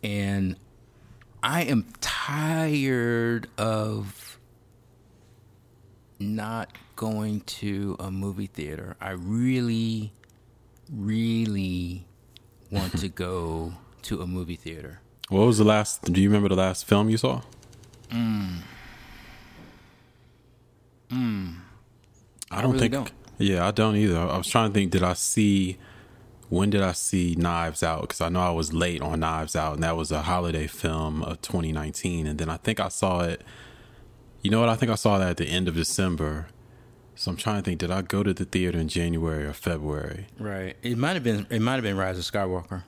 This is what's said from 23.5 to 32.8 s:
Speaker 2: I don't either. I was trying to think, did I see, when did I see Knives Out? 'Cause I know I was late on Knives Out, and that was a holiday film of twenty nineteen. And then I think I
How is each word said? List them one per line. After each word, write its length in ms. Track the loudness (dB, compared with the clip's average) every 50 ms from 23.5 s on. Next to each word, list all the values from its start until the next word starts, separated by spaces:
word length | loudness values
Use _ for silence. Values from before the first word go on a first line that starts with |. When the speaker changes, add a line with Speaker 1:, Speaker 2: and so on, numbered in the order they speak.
| 4 4 2
Speaker 2:
I 40 | 2
don't 260 | 4 4 4 4 4
either. 220 | 4 4 4 4 2
I 180 | 2 0 0
was 100 | -2 -2 2
trying 200 | 2 2 2 4
to 40 | 2
think, 160 | 2 2 4
did 120 | 4 4
I 120 | 4 2 0
see, 640 | 0 -2 0 2 4 4 4 4 4 2 0 -4 -8 -14 -20 -20 -20 -20 -20 -20 -20 -20 -20 -20 -20 -8 -2
when 180 | 0 2 2 4
did 140 | 4 2
I 100 | 2 2
see 420 | 0 -2 -2 0 0 2 2 2 2 2
Knives 440 | 2 2 2 0 -2 -2 -2 -2
Out? 240 | -2 0 0 -2 -4 -6
'Cause 100 | -4 -2
I 80 | -2 0
know 120 | 2 2
I 100 | 2 2
was 240 | 2 0 -2 0 0
late 260 | 0 0 0 0 -2
on 200 | -2 -2 -2 0
Knives 360 | 0 0 0 -2 -4 -4 -2
Out, 180 | -2 -2 -2 -2
and 80 | 0
that 140 | 0 0 0
was 160 | -2 -2 -2
a 100 | -2 -2
holiday 440 | 0 0 0 0 0 0 -2 -2 -4
film 560 | -4 -6 -4 -4 -2 -2 0 -2 -2 -2 -4
of 180 | -4 -6 -8 -10
twenty 320 | -8 -4 -2 -2 -2 0
nineteen. 540 | -2 -4 -4 -6 -8 -4 -4 -2 -2 -2 -2
And 120 | -2 -2 -4
then 120 | -4 -4
I 80 | -4 -4
think 200 | -4 -4 -2
I 100 | -2